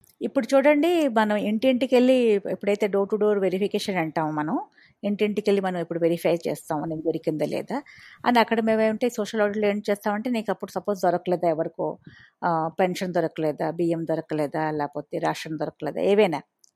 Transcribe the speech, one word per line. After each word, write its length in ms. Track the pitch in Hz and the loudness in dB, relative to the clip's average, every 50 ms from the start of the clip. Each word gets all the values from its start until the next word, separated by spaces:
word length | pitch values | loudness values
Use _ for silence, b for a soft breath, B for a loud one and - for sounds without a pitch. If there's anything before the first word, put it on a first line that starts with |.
| _ _ _ _ | _ _ _ _
ఇప్పుడు 340 | - - - 277 220 - 269 | -8 -4 -2 -4 -2 2 2
చూడండి, 520 | 269 247 294 302 294 294 339 359 339 311 277 | 4 6 6 4 4 4 2 2 2 2 2
మనం 280 | 220 226 220 208 208 | 2 2 2 2 0
ఇంటింటికెళ్ళి 800 | 208 190 202 214 220 269 262 262 240 269 240 - 247 247 254 262 254 240 233 208 202 196 - | 0 0 -2 -2 2 2 2 2 2 2 2 4 4 6 6 6 4 4 4 2 2 0 -2
ఎప్పుడైతే 400 | - 185 - 202 202 208 226 202 | -6 -4 -2 -2 0 0 0 0
door 180 | 190 196 196 | 2 0 0
to 140 | 196 220 208 | 0 0 0
door 160 | 208 208 208 | 2 2 2
verification 640 | 202 196 185 165 190 208 202 - 208 - - 196 180 | 2 2 0 0 0 -2 -2 -2 -4 -4 -2 -2 -2
అంటామో 340 | 160 160 151 170 160 151 | -2 -2 -2 -2 -2 -2
మనం, 280 | 156 151 151 151 202 330 427 b b b b b b _ - | -2 -2 -2 -2 -4 -4 -6 b b b b b b _ -6
ఇంటింటికెళ్ళి 580 | 202 208 185 214 208 208 214 208 214 202 196 | -4 -2 0 -2 -2 -2 -2 0 0 0 2
మనం 180 | 190 185 180 175 | 0 -2 -4 -4
ఇప్పుడు 200 | 170 170 165 165 | -6 -6 -2 0
వెరిఫై 360 | 170 165 170 170 - 175 165 | 2 2 2 2 2 0 0
చేస్తాం 540 | 170 - - 151 - - - 165 151 147 160 | 0 -2 -4 -6 -6 -6 -6 -6 -6 -4 -6
నీకు 120 | 160 156 | -6 -4
దొరికిందా 440 | 160 165 151 160 - 170 156 151 151 | -4 -4 -4 -2 -2 -4 -2 -2 -4
లేదా 360 | 147 143 143 - - 208 277 294 b b b b b b b b | -4 -4 -6 -6 -6 -8 -8 -8 b b b b b b b b
అని, 140 | 240 247 240 | 2 4 4
అక్కడ 220 | 220 - 226 220 | 4 4 2 0
మేమేమంటే 480 | 220 220 220 220 220 220 220 214 - 240 | 0 0 2 2 2 0 0 0 -2 -2
సోషల్ 320 | 233 - 208 196 - 226 | -2 -4 -6 -4 -2 0
ఆడిట్‌లో 260 | 208 208 202 214 208 208 | 0 0 0 0 0 0
ఏం 140 | 202 208 208 - | 0 -2 -2 -2
చేస్తామంటే, 400 | 202 202 - 220 208 214 220 254 | -4 -2 -2 -4 -4 -4 -4 -4
నీకు 220 | 247 226 214 - | -4 -4 -2 -4
అప్పుడు 200 | 190 - - 190 | -4 -6 -6 -8
సపోజ్ 300 | - 190 - - 208 190 | -8 -6 -4 -4 -2 0
దొరకలేదా 480 | 190 180 170 175 175 185 180 170 180 170 | 2 2 2 2 0 -2 -2 0 0 0
ఎవరికో, 480 | 160 151 165 165 - - 175 156 - - b b b b b b b _ - | 0 0 -2 -4 -6 -6 -6 -6 -6 -8 b b b b b b b _ -2
ఆ, 260 | 175 170 160 160 165 160 - | -2 0 0 -2 -2 -2 0
పెన్షన్ 340 | 196 180 180 - 196 180 170 | 0 0 0 -2 -6 -2 0
దొరకలేదా, 580 | 180 160 156 - - 156 156 147 - 160 156 | 0 -2 -2 -2 -2 -2 -2 -2 -2 -4 -4
బియ్యం 340 | 156 170 175 165 170 165 165 | -2 -2 0 0 0 -2 -2
దొరకలేదా, 680 | 160 160 156 160 - 160 151 151 143 - 156 156 156 | -2 -4 -4 -4 -4 -2 -2 -2 -2 -2 -2 -2 -2
లేకపోతే 460 | 156 151 147 143 - 151 147 - - 165 | -2 -2 -4 -4 -6 -10 -10 -8 -6 -4
రేషన్ 400 | 165 156 156 - - 165 160 147 | -2 -2 -2 -4 -6 -8 -6 -6
దొరకలేదా, 440 | 156 151 - _ 156 147 - - | -6 -8 -8 _ -8 -6 -4 -2
ఏవైనా, 400 | 170 185 202 202 214 185 156 139 - _ _ _ _ _ _ | 2 4 4 6 4 4 2 -2 -6 _ _ _ _ _ _